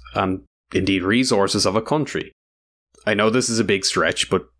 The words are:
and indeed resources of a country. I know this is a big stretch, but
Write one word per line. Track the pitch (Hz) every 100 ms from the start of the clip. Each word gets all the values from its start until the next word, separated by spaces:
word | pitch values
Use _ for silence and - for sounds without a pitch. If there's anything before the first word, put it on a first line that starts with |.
| -
and | - 95 95 - _ _
indeed | 95 95 95
resources | 90 120 131 110 98 104
of | 98
a | 101
country. | - 151 135 - - _ _ _ _ _ _ _ -
I |
know | 101 107
this | 123 120
is | 113
a |
big | 101 98 -
stretch, | 90 82 85 -
but | 95 - _